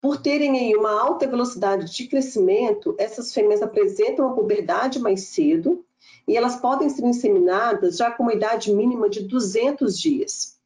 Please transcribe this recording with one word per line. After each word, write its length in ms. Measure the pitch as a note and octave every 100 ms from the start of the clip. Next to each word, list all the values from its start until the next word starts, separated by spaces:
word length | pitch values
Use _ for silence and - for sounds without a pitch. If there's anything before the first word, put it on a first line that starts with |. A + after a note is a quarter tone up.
Por 200 | C4+ C#4+
terem 360 | - D4 D4 C4
aí 160 | A#3+ G#3+
uma 160 | G#3+
alta 360 | G#3+ B3 E4+ C4+
velocidade 680 | A#3+ A#3+ - G3 G3 E3+ -
de 120 | B3
crescimento, 880 | C#4 C4 A3+ F#3 G3+ A#3+ G#3 - -
essas 360 | G#3+ - A#3+
fêmeas 280 | - G#4 G#3
apresentam 680 | - - G3 G3 G#3+ C4 C4
a 60 |
puberdade 680 | A#3+ G3+ G#3 E3 F#3 B3+ C4
mais 220 | A#3 F#3+ F#3+
cedo 580 | - D3+ E3 E3+ F4+ - _ _ - -
e 80 | -
elas 220 | B3 B3
podem 320 | - C4+ D4+
ser 160 | - A#3+
inseminadas 920 | A#3+ - G3 F3+ F#3+ A#3 G3+ F#3+ -
já 140 | A#3
com 120 | A#3
uma 100 | A#3+
idade 400 | G#3+ G#3+ A#3 G#3
mínima 360 | G3+ A#3+ A#3+ G#3
de 140 | G3
duzentos 760 | F#3+ B3+ G3+ G3+ B3+ C#4+ B3 F#3+
dias. 600 | D#4+ C#4 - - - _